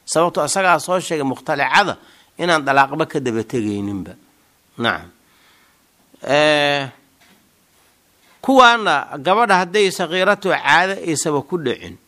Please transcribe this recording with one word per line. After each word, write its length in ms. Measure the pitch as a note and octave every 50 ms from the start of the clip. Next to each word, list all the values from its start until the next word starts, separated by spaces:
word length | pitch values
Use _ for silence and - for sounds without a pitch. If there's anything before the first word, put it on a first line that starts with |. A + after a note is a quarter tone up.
| _ -
Sababtoo 360 | - D#3 E3 F3 E3+ - D3+
isagaa 340 | C#3 - G3 F#3+ F3+ E3+ D3+
soo 200 | - F3 F3+ F#3
sheegay 260 | D#3+ - F3 D3+ C#3
mukhtalicada 720 | C3+ B2+ - - - D#3 C#3 C#3 C3 C#3+ F#3 G3+ E3+ A2+ - - - _ _ _ _ _ -
inaan 260 | E3 F3 E3+ D#3 C#3
dalaaqba 400 | C#3 C3+ C#3 C#3 C3+ C#3+ D#3+ D#3+
ka 140 | D3 - D3+
daba 240 | C3 B2 A2 A2+ A2
tegayninba. 680 | - - B2+ G#2 G#2 G#2 G2+ G2+ G2+ G2+ F#2+ F2 F2+ F2+ - _ _ _ _ _ _ _ _ _ _ _ -
Nacam. 320 | A#2 A2+ F#2+ D#2+ E2 F2 - _ _ _ _ _ _ _ _ _ _ _ _ _ _ _ _ _ _ _ _ _ -
Ee, 640 | B2+ C3+ D3 D3+ D3+ D3+ D3 D3 C#3+ C#3+ C#3+ C#3 B2+ - _ _ _ _ _ _ _ _ _ _ _ _ _ _ _ _ _ _ _ _ _ _ _ _ _ _ _ _ _ -
kuwaana 500 | - C4+ C4 B3+ A#3+ A#3 A#3 G#3 F#3 D#3 C#3 - - - D3+
gabadha 380 | C3 E3+ F#3+ A3 A#3+ G#3 F#3+ F3+
hadday 320 | F#3 F3 F3 G#3+ G3+ F#3
sagiiratu 580 | - - F#3 D3+ E3+ F#3 F#3 G3 G3+ G3+ - F#3
caado 440 | D#3 - - C#3 D3 D#3+ F3+ F#3+ G3
aysaba 440 | F#3+ - E3+ D#3 C#3 - E3 D3 C#3 -
ku 140 | - F#3 F3
dhicin 360 | D3+ B2 G#2 - F2 E2+ - - _